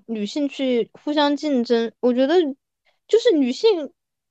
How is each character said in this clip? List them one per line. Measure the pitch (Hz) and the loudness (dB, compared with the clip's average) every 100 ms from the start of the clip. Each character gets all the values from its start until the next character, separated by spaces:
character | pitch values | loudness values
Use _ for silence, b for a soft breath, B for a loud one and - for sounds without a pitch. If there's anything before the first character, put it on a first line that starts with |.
| - | -6
女 | 220 202 | -8 -6
性 | 311 285 | -4 -4
去 | - 269 240 208 | -4 -2 -2 -2
互 | - - | -8 -4
相 | 302 285 285 | 0 0 0
竞 | 302 262 | -2 -2
争， | 233 233 233 - | 0 0 -2 -2
我 | 247 | 0
觉 | 240 269 | 2 2
得 | 359 302 269 _ _ _ _ - | 2 2 -2 _ _ _ _ 0
就 | 440 | 2
是 | 480 330 | 4 2
女 | 247 | 2
性， | 254 453 359 277 _ _ _ _ | 0 0 0 -4 _ _ _ _